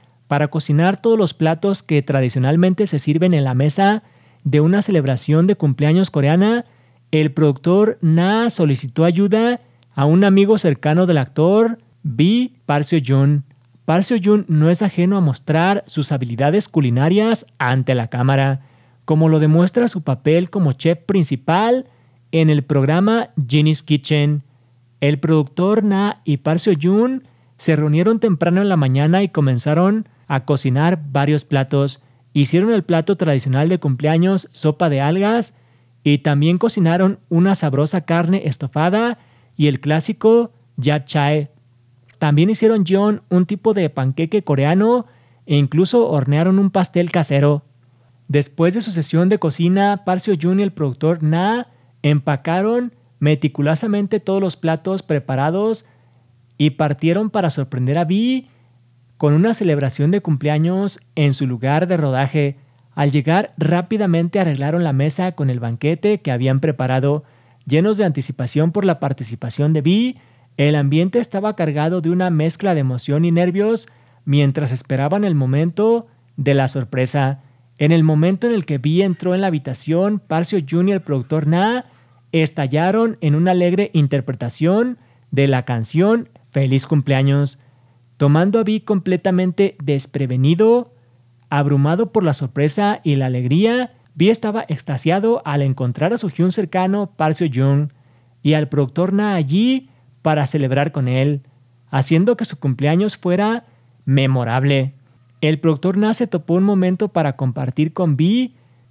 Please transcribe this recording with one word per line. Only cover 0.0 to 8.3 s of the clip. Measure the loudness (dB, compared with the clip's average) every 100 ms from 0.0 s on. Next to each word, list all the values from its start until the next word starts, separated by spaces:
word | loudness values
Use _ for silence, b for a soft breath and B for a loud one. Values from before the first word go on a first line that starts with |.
| b b _
para | -2 -2
cocinar | -4 -2 2 2 0
todos | 0 2
los | 0
platos | 0 -2 0 -2 -4
que | -2 -2
tradicionalmente | 0 0 0 0 0 2 2 0 -2
se | -2
sirven | -2 0 2
en | 2
la | 0
mesa | 0 0 2 2 0 b b b b
de | -2 2
una | 2 2
celebración | 0 0 0 -2 0 2 2
de | 2
cumpleaños | -2 0 2 2 0
coreana. | 0 2 2 2 0 b b b b _
El | -2 0
productor | 2 0 0 0 2 2 0
Na | 0 2 2